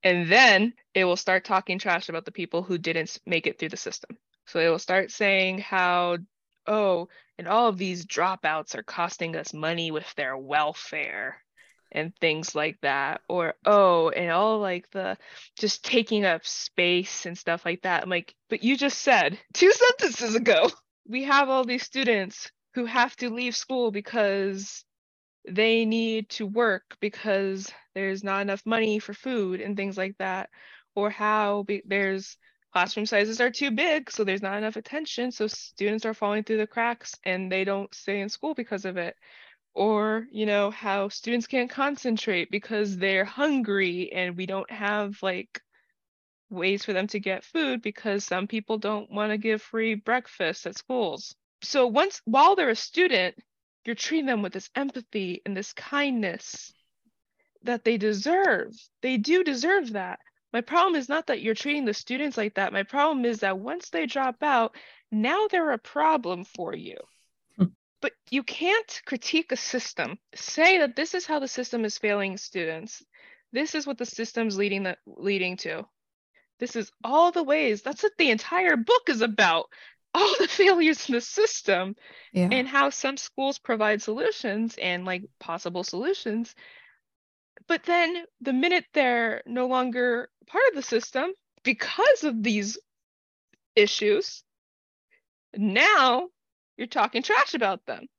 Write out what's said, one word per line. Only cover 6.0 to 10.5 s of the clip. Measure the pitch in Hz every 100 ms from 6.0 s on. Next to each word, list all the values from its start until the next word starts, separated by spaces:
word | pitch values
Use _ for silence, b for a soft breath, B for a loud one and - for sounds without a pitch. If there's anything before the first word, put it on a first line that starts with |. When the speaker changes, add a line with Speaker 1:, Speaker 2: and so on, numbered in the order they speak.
| 175 175 180 _ _ _ -
Speaker 1:
"Oh, | 214 202 175 175 b b -
and | 170
all | 214 240
of | 190
these | 190 180 165
dropouts | - 180 190 165 156 - 127
are |
costing | 110 - 175 - 165 165
us | 151
money | 151 156 170 165
with | 156 -
their | - 139 135
welfare," | 135